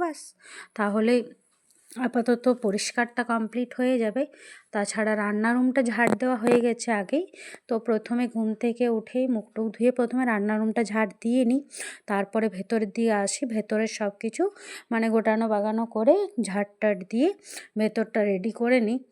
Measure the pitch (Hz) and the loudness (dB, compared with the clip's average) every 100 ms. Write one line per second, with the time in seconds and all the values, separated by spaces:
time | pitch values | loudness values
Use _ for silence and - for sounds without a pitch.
0 | 339 294 - _ - - - - 208 214 | -4 -6 -16 _ -20 -20 -16 -4 -2 2
1 | 220 247 233 - _ _ _ _ _ 233 | 4 2 0 -14 _ _ _ _ _ -6
2 | 247 247 226 240 254 247 208 208 - - | -2 0 0 2 2 0 0 -2 -4 -2
3 | 233 254 240 226 220 247 247 - 254 254 | -2 -2 -2 -2 -2 -4 -6 -2 0 2
4 | 220 220 294 - - - _ 214 208 208 | 0 -2 -4 -8 -20 -20 _ -4 -4 -2
5 | 214 214 208 208 226 247 254 262 240 214 | 0 0 0 0 2 2 2 2 0 2
6 | 233 233 254 240 240 240 233 233 - 208 | 2 2 0 0 4 4 4 -2 -2 -2
7 | 185 294 381 - - - - 226 233 214 | 0 -2 -2 -12 -20 -18 -4 -4 0 -2
8 | 220 240 240 226 220 214 240 233 240 220 | 0 -2 -2 -2 -2 0 -2 0 0 0
9 | 220 254 262 220 208 - 220 - 247 247 | -2 -2 0 -2 -4 -6 -6 2 2 2
10 | 233 254 247 214 208 214 220 226 202 220 | 0 0 0 0 0 0 0 0 0 0
11 | 208 - 226 254 233 269 - - - - | -2 -2 0 2 2 2 -2 -14 -14 -14
12 | - 202 196 220 220 185 202 226 208 233 | -4 -2 0 0 -2 -4 -4 -2 -2 -2
13 | 226 202 202 - 254 220 208 214 220 - | 0 2 0 -4 -4 -4 -2 -2 -2 -2
14 | 208 202 226 - 392 - - - - 226 | -6 -4 -8 -2 -2 -4 -18 -16 -4 0
15 | 226 220 220 220 226 208 214 220 233 214 | 2 2 2 2 2 0 0 -2 -2 0
16 | 226 381 392 - 190 202 202 - 214 190 | 4 4 2 -4 -2 -2 -4 -2 0 0
17 | 185 226 339 403 - - - 214 214 214 | -2 0 0 0 -14 -18 -10 -2 -2 0
18 | 214 220 208 190 220 214 233 254 214 254 | -2 0 0 0 -2 -2 2 4 2 -2
19 | - | -6